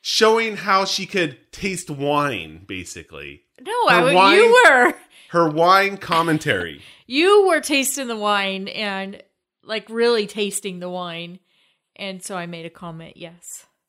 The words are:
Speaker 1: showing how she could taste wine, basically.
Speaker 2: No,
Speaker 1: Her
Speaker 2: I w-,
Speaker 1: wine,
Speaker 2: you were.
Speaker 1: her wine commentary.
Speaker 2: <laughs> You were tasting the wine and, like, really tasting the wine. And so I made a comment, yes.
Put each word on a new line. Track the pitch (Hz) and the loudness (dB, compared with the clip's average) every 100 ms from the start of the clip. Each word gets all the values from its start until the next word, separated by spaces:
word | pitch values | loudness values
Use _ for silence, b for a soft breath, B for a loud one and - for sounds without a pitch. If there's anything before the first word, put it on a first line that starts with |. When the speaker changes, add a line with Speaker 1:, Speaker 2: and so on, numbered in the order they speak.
Speaker 1:
showing | - - 220 226 226 202 | -4 2 2 2 0 -6
how | 180 190 | -2 0
she | 190 - | 0 -6
could | - 196 160 131 _ | -6 -4 -4 -6 _
taste | - 185 185 - | -10 -8 -8 -10
wine, | 143 143 147 143 107 80 80 95 | -6 -2 0 0 -4 -10 -18 -14
basically. | 95 87 90 80 78 71 71 _ _ | -12 -12 -16 -18 -18 -16 -18 _ _
Speaker 2:
No, | 254 480 415 | -8 -2 2
Speaker 1:
Her | |
Speaker 2:
I | 233 | 4
w-, | - | 4
Speaker 1:
wine, | 185 196 381 | 4 6 6
Speaker 2:
you | 466 480 466 | 6 8 8
were. | 262 247 - b b b | 6 4 0 b b b
Speaker 1:
her | 170 165 | 0 0
wine | 151 170 190 196 196 | 2 6 6 4 -4
commentary. | - 165 170 156 151 101 85 73 B | -2 0 2 0 0 -2 -4 -12 B
Speaker 2:
<laughs> | B _ | B _
You | 262 349 415 381 | 0 4 6 4
were | 320 | 2
tasting | - 285 262 - 254 | 0 -2 -2 -6 -8
the | 220 | -4
wine | 208 202 196 190 196 | -2 -2 -2 -6 -8
and, | - 208 190 196 202 - _ _ _ | -8 -8 -8 -10 -14 -20 _ _ _
like, | - 220 208 | -10 -10 -8
really | 226 233 233 208 | -2 0 0 -2
tasting | 220 208 196 202 180 | -4 -6 -6 -10 -10
the | 180 | -10
wine. | 180 175 165 170 185 _ _ _ _ _ _ | -8 -10 -12 -14 -18 _ _ _ _ _ _
And | 202 190 | -14 -12
so | - 190 | -12 -10
I | 170 | -10
made | 170 165 | -12 -14
a | |
comment, | 165 175 160 165 - | -14 -16 -16 -18 -20
yes. | 170 170 - - _ _ | -20 -20 -20 -20 _ _